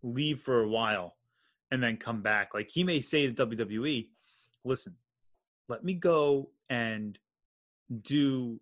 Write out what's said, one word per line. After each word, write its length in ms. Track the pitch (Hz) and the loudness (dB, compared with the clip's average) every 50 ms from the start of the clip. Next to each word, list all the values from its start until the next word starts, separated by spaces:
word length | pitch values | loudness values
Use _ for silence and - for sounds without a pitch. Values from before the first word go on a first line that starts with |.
| - | -10
leave 380 | 123 120 131 147 151 151 135 | -6 -4 -2 0 0 -2 -2
for 200 | - - 131 120 | 0 2 2 4
a 80 | 110 107 | 4 2
while 480 | 110 113 113 110 107 98 90 85 - _ _ _ _ _ _ _ _ _ _ _ | 2 0 0 0 0 -2 -4 -6 -12 _ _ _ _ _ _ _ _ _ _ _
and 100 | 135 127 | -2 0
then 160 | 127 117 113 110 | 0 0 0 -2
come 240 | - - 117 110 | -4 -4 -6 -2
back. 320 | 101 107 107 104 101 - - | 0 2 2 2 0 0 -4
Like, 160 | 104 104 - | -6 -6 -4
he 140 | - 165 180 | -2 0 0
may 180 | 180 170 147 | 0 0 0
say 240 | 123 - - 151 143 | 0 0 2 2 2
to 80 | 131 117 | 2 0
W 240 | 117 135 113 117 110 | 0 0 0 0 -4
W 280 | 117 98 104 110 123 151 | -4 -4 -4 -4 -2 -2
E, 240 | 151 120 110 - _ _ _ _ _ _ _ _ _ _ _ | -2 -4 -6 -8 _ _ _ _ _ _ _ _ _ _ _
"Listen, 320 | 123 131 123 - 101 87 - _ _ _ _ _ _ _ _ _ _ _ _ _ - | -4 -4 -4 -4 -10 -16 -18 _ _ _ _ _ _ _ _ _ _ _ _ _ -12
let 160 | 123 113 - | -10 -6 -4
me 120 | 180 190 | -4 -4
go 560 | 175 165 180 170 156 147 147 143 139 139 - _ _ _ - | 0 2 4 4 6 6 4 4 2 0 -4 _ _ _ -4
and 480 | 131 120 117 113 110 107 107 104 98 - _ _ _ _ _ _ _ _ _ _ _ _ _ - 127 113 104 | -2 -2 0 -2 -2 -4 -6 -6 -8 -12 _ _ _ _ _ _ _ _ _ _ _ _ _ -10 -10 -10 -4
do 560 | - 139 147 143 139 135 131 127 120 117 107 | 0 2 2 4 4 2 0 -2 -4 -6 -10